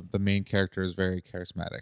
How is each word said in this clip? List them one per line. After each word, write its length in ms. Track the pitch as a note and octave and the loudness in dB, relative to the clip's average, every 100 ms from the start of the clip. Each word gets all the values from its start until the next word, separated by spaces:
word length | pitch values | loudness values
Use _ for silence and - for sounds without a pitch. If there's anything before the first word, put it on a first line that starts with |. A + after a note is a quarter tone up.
| F2+ | 0
the 80 | G2+ | 0
main 240 | G2 G2+ | 4 2
character 400 | F#2+ G2+ F#2+ - | 2 2 2 0
is 100 | F#2 | -4
very 300 | F2 F#2 F#2 | 0 0 -2
charismatic, 580 | - F2+ F2+ - F2 - | -6 -10 -8 -6 -6 -8